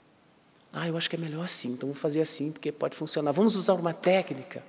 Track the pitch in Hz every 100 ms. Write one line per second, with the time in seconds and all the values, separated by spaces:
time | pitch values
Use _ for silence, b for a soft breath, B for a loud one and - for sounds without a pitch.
0 | _ _ _ _ _ _ _ 147 170 165
1 | - 165 165 151 180 - 123 123 135 143
2 | 156 151 156 - 147 151 151 - 165 -
3 | 156 156 147 139 220 190 180 180 170 165
4 | 180 185 175 131 123 123